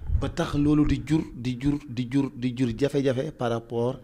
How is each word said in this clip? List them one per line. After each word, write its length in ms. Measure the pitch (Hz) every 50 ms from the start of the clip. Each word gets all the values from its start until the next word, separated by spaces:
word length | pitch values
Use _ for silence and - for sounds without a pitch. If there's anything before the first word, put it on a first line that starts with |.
| - - - -
Ba 80 | 139 123
tax 260 | - - 165 - 147
loolu 300 | 147 147 147 151 151 147
di 160 | 127 139 123 113
jur, 160 | - 156 160 - - -
di 220 | 123 117 127 127 120
jur, 180 | 135 143 143 147 - -
di 200 | 117 123 127 117
jur, 200 | 135 139 131 127 -
di 180 | 123 120 127 120
jur 120 | 127 131 117 110 113
jafe-jafe 540 | 139 139 - 143 135 135 120 127 151 156
par 180 | - - 123 117
rapport 480 | 117 117 117 - 120 117 117 127 135 -